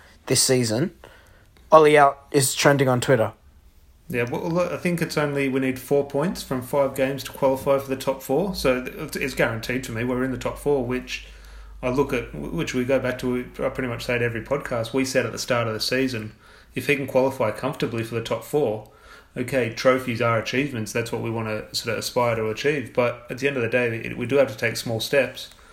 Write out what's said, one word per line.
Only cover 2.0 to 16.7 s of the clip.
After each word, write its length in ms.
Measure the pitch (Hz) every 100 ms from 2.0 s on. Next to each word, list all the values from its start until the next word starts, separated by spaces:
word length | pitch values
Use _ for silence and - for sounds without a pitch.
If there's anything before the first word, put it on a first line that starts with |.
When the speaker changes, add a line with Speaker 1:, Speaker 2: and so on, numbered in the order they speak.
| 139 - -
Speaker 1:
is 240 | 143 131
trending 340 | - 151 139 131
on 120 | 123
Twitter. 320 | 127 127 104 - - - - _ - _ -
Speaker 2:
Yeah, 160 | 123 120
well, 180 | 156 170
look, 240 | 170 175
I 40 | 143
think 240 | 180 170
it's 160 | 156 160
only, 300 | 147 139 139
we 120 | 135
need 180 | 131 127
four 280 | - 143 139
points 360 | 143 175 -
from 200 | - 131
five 320 | 120 143 135
games 300 | 131 135 139
to 80 | -
qualify 460 | - 135 131 143 139
for 100 | 131
the 80 | 131
top 260 | - 135
four, 320 | - 135 190
so 320 | - 139 127 127
it's, 300 | - 151 -
it's 180 | 135
guaranteed 500 | - 135 113 - 123
to 80 | 127
me 120 | 113
we're 200 | 123 127
in 60 | 131
the 80 | 123
top 200 | 123 -
four, 260 | 147 143
which 420 | 120 127 127 - - - - - - -
I 60 | 127
look 220 | 131 135
at, 220 | 127 117
which 380 | - - 165 147
we 120 | 127
go 140 | 123 131
back 200 | 123 123
to, 280 | 127 123 120 -
I 100 | 135
pretty 180 | 131 127
much 160 | 120
say 100 | -
at 80 | 120
every 200 | 120 113
podcast, 520 | 110 143 - 120 113
we 100 | 135
said 220 | 131 131 113
at 60 |
the 60 | 107
start 280 | - 120 113
of 80 |
the 60 | 107
season, 520 | - 131 131 117 107 - - - -